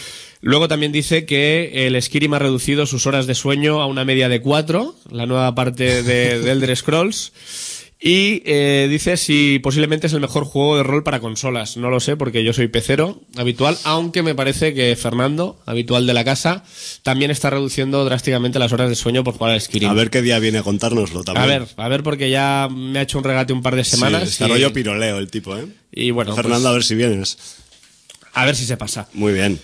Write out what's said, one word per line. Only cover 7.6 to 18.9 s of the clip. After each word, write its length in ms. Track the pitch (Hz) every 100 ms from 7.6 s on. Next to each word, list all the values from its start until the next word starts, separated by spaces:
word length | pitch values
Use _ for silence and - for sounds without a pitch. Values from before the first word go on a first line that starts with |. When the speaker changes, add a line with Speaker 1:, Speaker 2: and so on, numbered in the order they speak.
| - - - _
Speaker 1:
Y, 380 | 170 185 202 208 -
eh, 400 | 143 143 139 139
dice 280 | 151 185 175
si 400 | - 147 143 135
posiblemente 440 | 135 147 151 156 160
es 80 |
el 60 | 156
mejor 220 | 139 151 143
juego 320 | 139 143 147
de 40 |
rol 200 | 131 143
para 160 | 147 131
consolas. 560 | 113 110 131 120 107 117
No 140 | 123
lo 100 | 127
sé, 160 | 151 151
porque 260 | 127 117
yo 120 | 113
soy 140 | 117 117
pecero 520 | 117 - 139 170 - - 123
habitual, 400 | 123 120 143 -
aunque 380 | 151 160 170 180
me 120 | 165
parece 380 | 135 135 131 156
que 240 | 135 123 120
Fernando, 640 | 120 120 135 151 185 - -
habitual 400 | 117 120 123 123
de 80 |
la 100 | 120
casa, 400 | 120 135 165 190 - - - -
también 280 | 139 131 143
está 200 | 143 143
reduciendo 520 | 139 135 139 135 139 135
drásticamente 520 | 127 - 127 123 131
las 140 | 120
horas 160 | 120
de 60 | 123